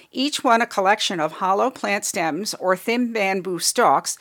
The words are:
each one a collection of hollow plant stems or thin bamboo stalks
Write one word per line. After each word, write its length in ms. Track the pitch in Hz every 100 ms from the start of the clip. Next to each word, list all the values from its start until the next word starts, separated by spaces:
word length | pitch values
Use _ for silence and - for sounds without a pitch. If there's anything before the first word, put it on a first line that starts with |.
| _
each 320 | - 277 -
one 180 | 269 233
a 40 | 233
collection 520 | - 190 214 - 185
of 240 | 156 -
hollow 280 | 190 196 240
plant 340 | 254 208 202
stems 500 | - 202 165 151 208
or 220 | - 185 185
thin 360 | - 240 240
bamboo 460 | 226 190 190 180 170
stalks 580 | - - 202 143 - -